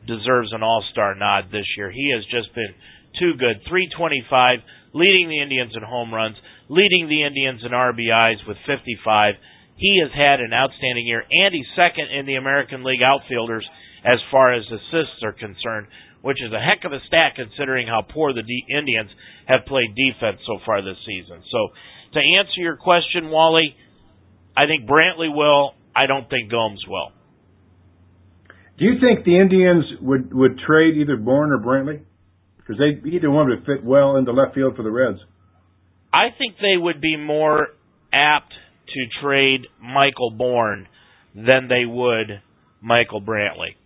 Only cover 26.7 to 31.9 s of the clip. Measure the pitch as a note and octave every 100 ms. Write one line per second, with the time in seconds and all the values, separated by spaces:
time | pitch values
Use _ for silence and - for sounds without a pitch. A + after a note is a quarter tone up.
26.7 | G2 - F#2+ D2+ _ _ _ _ _ _
27.7 | _ _ _ _ _ _ _ _ - _
28.7 | - G3 B3 B3 A3 - F3 F#3+ F#3 F#3
29.7 | F3 D3 - B2+ C3+ B2+ B2+ C3 B2+ -
30.7 | D#3 D#3+ D3+ D3 A#2+ G#2+ C3+ D3+ C3 A2
31.7 | C3+ C3+